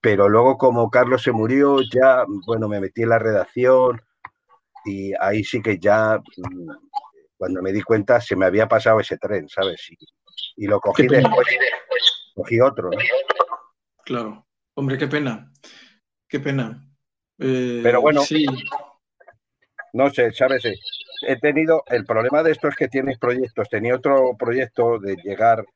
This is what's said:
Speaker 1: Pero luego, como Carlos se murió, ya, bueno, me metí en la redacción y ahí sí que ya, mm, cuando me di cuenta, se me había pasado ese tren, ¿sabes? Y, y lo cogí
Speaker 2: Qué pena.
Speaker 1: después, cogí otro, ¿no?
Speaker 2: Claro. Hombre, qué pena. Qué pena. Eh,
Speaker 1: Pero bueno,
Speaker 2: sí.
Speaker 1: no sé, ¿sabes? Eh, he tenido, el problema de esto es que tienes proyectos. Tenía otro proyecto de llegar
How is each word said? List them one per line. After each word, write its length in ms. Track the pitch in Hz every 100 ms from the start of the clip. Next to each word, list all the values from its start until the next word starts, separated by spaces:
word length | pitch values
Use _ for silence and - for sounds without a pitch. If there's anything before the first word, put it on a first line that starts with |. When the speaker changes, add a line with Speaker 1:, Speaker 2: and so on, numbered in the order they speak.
Speaker 1:
Pero 280 | 123 101 101
luego, 280 | 107 123 131
como 320 | 131 120 113
Carlos 320 | 123 123 127
se 80 | 143
murió, 480 | 113 110 131 143 139 127
ya, 320 | 123 135 127 107 101 90
bueno, 220 | 113 110
me 100 | 104
metí 240 | 95 -
en 60 | 113
la 100 | 117
redacción 840 | 110 104 90 - 127 131 127 117 _ _ - _ _ _ _ -
y 280 | - 98 98 98
ahí 240 | 92 107
sí 180 | 101 120
que 200 | 110 98
ya, 400 | 104 104 110 110 - -
mm, 340 | 90 92 87 - _ - - _ _ _
cuando 240 | 92 92
me 120 | 92
di 100 | 98
cuenta, 380 | - 113 98 120
se 160 | - 92
me 100 | 95
había 220 | 95 110
pasado 320 | 113 113 110
ese 180 | 101 85
tren, 300 | 95 101 76
¿sabes? 320 | - 95 80 -
Y, 720 | 85 _ _ _ - - -
y 40 | 101
lo 100 | 104
cogí 240 | 104 95
Speaker 2:
Qué 60 | 127
pena. 200 | 165 -
Speaker 1:
después, 200 | - - - 523 - - 508 - - - -
cogí 240 | - 117
otro, 300 | 131 - -
¿no? 80 | - - 127 - - - - - _ _ _
Speaker 2:
Claro. 420 | - 127 110 107 _ _ _
Hombre, 220 | - 139 135
qué 120 | 143
pena. 440 | 147 139 110 - _ - - - _ _ _ _
Qué 100 | 143
pena. 500 | 143 135 113 110 - _ _ _ _ _
Eh, 420 | 131 131 127 120
Speaker 1:
Pero 180 | 120 123
bueno, 200 | 143 147
Speaker 2:
sí. 260 | 143 156 143 127 - - - _ _ _ - _ _ _ _ _ -
Speaker 1:
no 160 | 113 139
sé, 200 | - 120
¿sabes? 340 | 107 131 131
Eh, 140 | 117 95 - - - -
he 140 | - 127
tenido, 420 | 151 147 160 160 -
el 160 | 120
problema 400 | 101 110 120 147
de 80 | 160
esto 160 | 151 151
es 80 | 143
que 100 | 135
tienes 320 | 135 135 127
proyectos. 500 | 123 127 123 - 104
Tenía 280 | 110 113 127
otro 400 | 135 139 127 117
proyecto 640 | 117 120 123 - 117 117
de 160 | 98 90
llegar 480 | 90 98 113 113 107